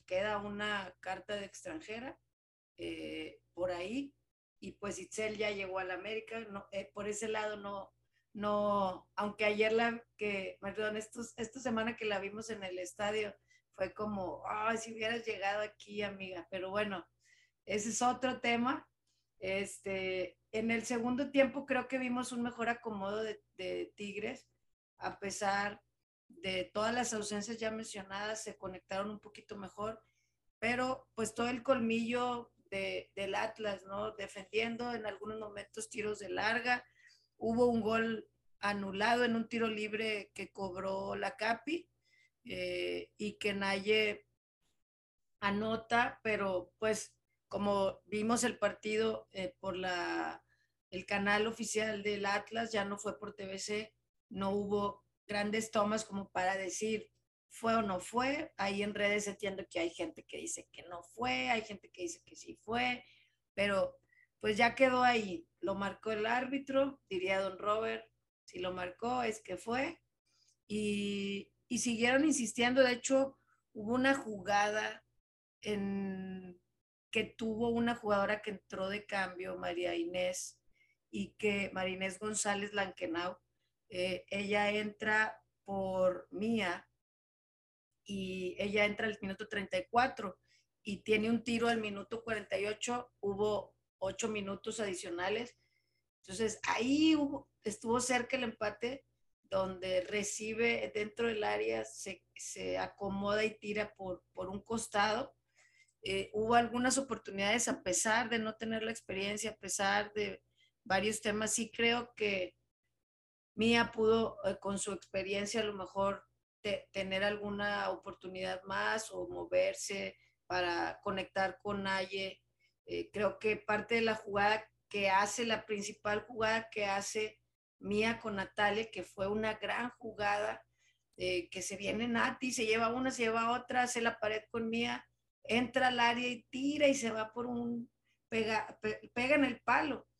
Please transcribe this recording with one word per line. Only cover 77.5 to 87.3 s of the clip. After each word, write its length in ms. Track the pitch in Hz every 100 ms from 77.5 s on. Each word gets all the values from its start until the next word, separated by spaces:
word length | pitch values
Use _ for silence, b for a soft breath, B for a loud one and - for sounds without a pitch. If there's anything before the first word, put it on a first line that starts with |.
| 214 233
una 260 | 233 233 233
jugadora 460 | 208 202 202 208
que 100 | 214
entró 380 | 196 - 190 190
de 160 | 208 208
cambio, 500 | 202 185 180 185 180
María 400 | 180 175 175 170
Inés, 640 | 170 180 180 185 - - _ b b b _
y 260 | 214 196 -
que 340 | 208 202 196
María 220 | 185 185 185
Inés 240 | 190 185
González 540 | 214 208 208 202 208
Lankenau, 640 | 208 190 - 175 165 180 - _ _ _ _ -
eh, 380 | 180 185 180 -
ella 420 | 202 202 208 208
entra 720 | 208 214 208 220 214 214 - _ _
por 640 | - 196 190 185 185 - -
Mía, 580 | 185 220 226 185 185 - _ _ _ _